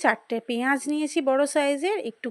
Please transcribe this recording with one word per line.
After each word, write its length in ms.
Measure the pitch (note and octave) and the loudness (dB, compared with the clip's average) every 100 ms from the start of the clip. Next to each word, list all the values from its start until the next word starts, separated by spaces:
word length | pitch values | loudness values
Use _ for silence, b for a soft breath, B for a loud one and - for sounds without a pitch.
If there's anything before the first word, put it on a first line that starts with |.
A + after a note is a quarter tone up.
চারটে 320 | B3+ A3 - A#3 - | 2 0 -4 -6 -4
পেঁয়াজ 300 | A#3 B3+ C#4 C#4 | -2 0 0 -2
নিয়েছি 280 | D4+ D4+ D#4+ C4+ | -2 -2 0 2
বড় 140 | C4+ C#4+ | 2 2
সাইজের, 440 | D4+ C#4+ C#4+ F4+ G#4 A3+ | 2 0 0 -2 -2 -6
একটু 180 | - A#3+ | -8 -10